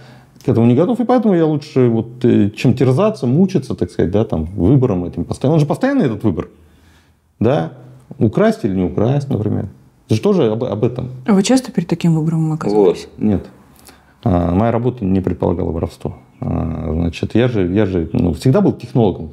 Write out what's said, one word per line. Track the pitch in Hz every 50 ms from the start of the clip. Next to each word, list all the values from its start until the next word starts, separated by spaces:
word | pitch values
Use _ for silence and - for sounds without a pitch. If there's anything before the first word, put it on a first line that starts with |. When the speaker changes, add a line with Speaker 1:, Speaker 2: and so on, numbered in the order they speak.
| - - - - - _ _ - -
Speaker 1:
к | 139
этому | 120 110 117
не | 117 123
готов, | 123 175 226 240 -
и | 240
поэтому | 220 247 254 214 220 185
я | 170 160
лучше, | 156 156 147 - - - 135 127 120
вот, | 113 113 107 - - - -
э, | 120 113 110 104 98
чем | - - - 131 117
терзаться, | 131 139 127 127 147 202 220 214 - -
мучиться, | 120 127 156 196 185 - 143 - - 98
так | - - -
сказать, | - - 92 80
да, | 92 104 113
там, | - - 80 80
выбором | 85 98 104 85 98 147 135 123 107 98 90 87
этим | 85 - 85 82
постоянно. | - - - - 131 165
Он | 156
же | 147
постоянно | 147 175 - - 262 285 269 185
этот | 123 110 101 -
выбор, | 110 80 90 85 - - - - _ _ _ _ _ _ _ _ _ _ _ _ _ _ _
да? | 104 117 143 165 165 160 - - - - - - - _ - -
Украсть | 123 107 - 170 202 226 220 - -
или | 107 92
не | 92 92
украсть, | 85 - - 101 117 139 147 147 135
например. | 123 104 104 104 104 98 101 95 - - - _ _ _ _
Это | _ 110
же | 107
тоже | - 202 208 180 135 110
об, | 107 117 127
об | - 101 107 120
этом. | 123 123 - - 127 - - -
Speaker 2:
А | - 208
вы | 190 202
часто | - 254 262 254 -
перед | - - 170
таким | - 170 165 - 170 160
выбором | 160 156 165 165 160 160 156 156
оказывались? | 156 - 107 104 107 98 87 - - - - -
Speaker 1:
Вот, | - -
нет. | 107 101 90 - - - - - _ _ - - - - _ _ _ _ _ -
А, | - 90 87 87 85 85
моя | 95 113 117
работа | 113 113 120 127 120 - 104
не | 92 95 95
предполагала | 90 95 92 - - 92 92 92 87 85
воровство. | 80 82 - 80 - - - - - - - _ _ _
А, | - - 85 82 82 82 80 80 80 80 78
значит, | 82 85 85 82 - - - -
я | 107 123
же, | 127 123 104 92 87 92
я | 107 107
же, | 95 92 87 82 78 -
ну, | 82 85 87 80
всегда | - - 131 135 208
был | 196 - -
технологом | - - - - 127 113 98 - - 87 78